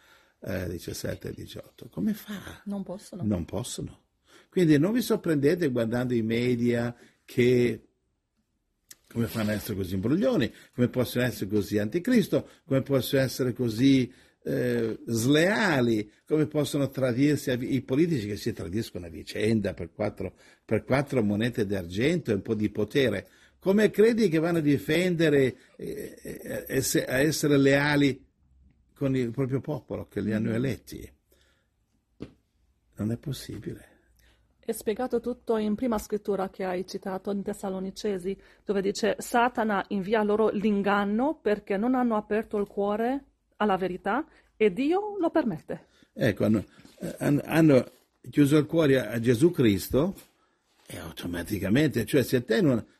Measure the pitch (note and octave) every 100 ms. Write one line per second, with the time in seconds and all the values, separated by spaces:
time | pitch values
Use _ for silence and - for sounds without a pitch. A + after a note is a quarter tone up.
0 | _ _ _ _ - F#2 F2+ F2+ - F#2+
1 | G2 - - - - - - - A#2 -
2 | G#3 G#3 - G3 - E2+ G3+ G3+ F#3+ F#3
3 | - G3 G#2+ F#2 E2 G2 A#2+ - - -
4 | _ _ _ - _ F#3 E3 C#3+ F3 A#3+
5 | - A3 F3 D3+ C#3 F3 D#3 B2 A2+ B2
6 | B2+ A#2 A2 A#2 B2 A#2+ A#2+ A#2 A#2 -
7 | - _ - - A#2+ B2 A#2+ A2+ _ _
8 | _ _ _ _ _ _ _ _ _ -
9 | _ A#2 A2+ A2+ G#2 G#2 - G2 F2+ F#2+
10 | A2 E3 C4 G#3+ G#2+ - - - B2 B2+
11 | A#2 B2 B2 - G2 G#2 F#2+ G#2 G#2+ F3
12 | F3 B3 E3 C#3+ - - - C3+ B2 C3+
13 | - C3+ B2+ - B2+ G#2+ A#2+ A2 C3+ C3+
14 | A#2+ - _ _ - C#3+ B2 A#2+ A2+ G#2
15 | - A2+ B2 D3+ F3+ A#3 G3+ C#3 A#2+ A2
16 | G#2 _ - D#3 D3+ D3+ C3+ D3 C3+ -
17 | B2+ A#2+ D3 C#3+ - B2 B2+ C3 - C3
18 | E3+ C#3 G#2 G2+ A#2+ G2 F2+ G#2 A2 F2+
19 | F2 E2 - G2 G#2+ A2+ G2 E2 E2+ -
20 | G#2+ - F#2 - - _ - G#2+ - C3
21 | C#3 B2+ G#2 G#2 A#2+ A#2+ G2 G2 E2+ F#2
22 | C#3 F3 - G2+ - G#2+ G#2+ - G#2 D3
23 | B2 G2 - _ _ _ F#3 G3+ G#3 -
24 | A3 A#3 G3+ D#3+ E3+ E3+ D3 C#3 - D#3+
25 | F#3 E3 D#3+ C#3+ C3 - _ - - -
26 | - - - - - - - C3 A#2+ D#3
27 | - C3 D3+ - D3+ C#3+ C3+ C#3 D3 C#3+
28 | C#3 B2 _ _ _ _ _ _ _ -
29 | C#3 C3 A#2 A2+ C3 C3+ - C#3 - G2
30 | G2+ G2+ G2 G#2+ A#2 A2+ C3+ G#2 - -
31 | - _ _ _ _ _ _ _ _ _
32 | _ - - _ _ _ _ _ _ -
33 | G#2 A#2+ D3+ B2+ - - F2 E2+ - _
34 | _ _ _ _ _ _ - A3 - G#3
35 | B3+ A#3 A#3 B3 - A3 G#3+ G#3 B3+ G#3+
36 | - G#3 - G3 F#3+ - F#3 F3+ - F#3+
37 | G3+ F#3+ - G3+ G3 G#3 G3 F#3+ F#3+ -
38 | G#3+ F#3+ F3 F#3+ - _ - G3+ G3 F#3+
39 | G#3 - - A#3+ B3 - A3 G3 - G3+
40 | F#3 A3+ G#3 G#3 G#3+ G#3 G#3+ G3+ G3 G3+
41 | G3+ G#3+ C#4 D#4 A3 G#3 - G3 A#3+ B3+
42 | B3 G#3+ - G#3+ A3 G#3 G3+ - G3+ G#3
43 | A#3+ C#4 - _ _ - G#3 F#3 F#3 F#3
44 | G3+ A#3+ D#4+ _ _ - G#3+ F3+ C#4 F#4
45 | G#4 G4+ E4 E4 A#3+ D3+ - - _ _
46 | _ - A2 - A2 A2 - - - -
47 | F3+ - C#3+ C#3+ - D3+ D#3+ B2+ - _
48 | _ _ B2+ D3 C#3+ D3+ - E3 D3+ C3
49 | G#2+ A#2 A#2 A#2 E3+ E3 A#2 F#2+ - B2
50 | F3+ - - _ _ _ _ _ - F2+
51 | E2 - F2 E2+ E2 G2+ F#2+ B2 D3+ A#2
52 | G#2 C#3+ A#2 B2+ - A3+ D#3 A#2 - _